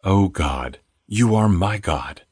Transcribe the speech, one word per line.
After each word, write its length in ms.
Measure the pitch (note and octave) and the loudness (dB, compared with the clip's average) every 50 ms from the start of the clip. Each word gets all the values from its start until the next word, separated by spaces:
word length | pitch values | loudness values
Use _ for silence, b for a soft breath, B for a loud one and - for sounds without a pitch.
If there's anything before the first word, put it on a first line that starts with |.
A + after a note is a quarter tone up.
| - | 0
O 260 | G2 G2 G2+ G2+ F#2 | 2 2 2 2 2
God, 500 | F#2 - D#2 C#2 C2 C2 C2 B1+ - - _ _ _ _ _ | 0 -4 -4 -4 -4 -6 -8 -10 -12 -16 _ _ _ _ _
you 300 | _ G2+ G#2+ A#2+ A2+ A2 | _ -2 0 2 2 2
are 120 | A2 G#2+ | 2 4
my 300 | G#2+ F#2+ E2+ F#2+ G#2 G#2 | 2 2 2 0 -2 -4
God. 460 | G#2 - - D#2 C2 B1 - - - _ _ | -4 -4 -4 -4 -4 -6 -10 -16 -18 _ _